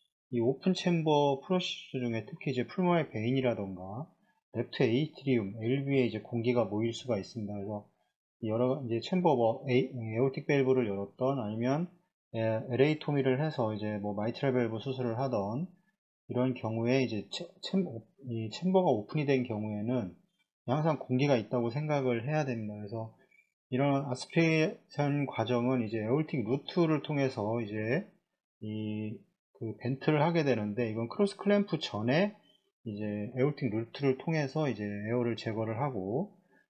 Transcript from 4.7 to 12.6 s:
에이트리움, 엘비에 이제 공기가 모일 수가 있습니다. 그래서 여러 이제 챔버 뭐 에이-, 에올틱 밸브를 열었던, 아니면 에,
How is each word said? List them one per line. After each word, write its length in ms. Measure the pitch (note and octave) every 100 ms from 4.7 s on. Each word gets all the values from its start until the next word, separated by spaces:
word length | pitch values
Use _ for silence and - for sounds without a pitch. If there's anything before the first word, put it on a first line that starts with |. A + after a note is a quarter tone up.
| -
에이트리움, 720 | A#2+ B2 D3+ - C3+ A#2+ G2 A2+
엘비에 420 | A2+ C3+ C#3 C3+
이제 160 | A#2 G#2
공기가 440 | - A#2+ A2+ A#2+
모일 280 | F#2+ G#2 A#2
수가 260 | A2+ B2+ G#2
있습니다. 360 | F#2 A#2 G#2
그래서 320 | G#2 G2+ G#2 - _ _ _ _ _
여러 400 | A2 A2+ B2+ C#3+ B2
이제 140 | A2+
챔버 360 | - F#3 F3 B2
뭐 280 | A2+ A2+ C3+
에이-, 220 | B2+ B2+ B2 A2+ A2
에올틱 300 | C3+ C#3+ C#3+
밸브를 400 | C#3+ C3 B2+ A2
열었던, 520 | G2 G2+ - C3 C#3
아니면 480 | G#2+ A2 A#2+ D3 F3 - _ _ _
에, 260 | A2+ A2+ A2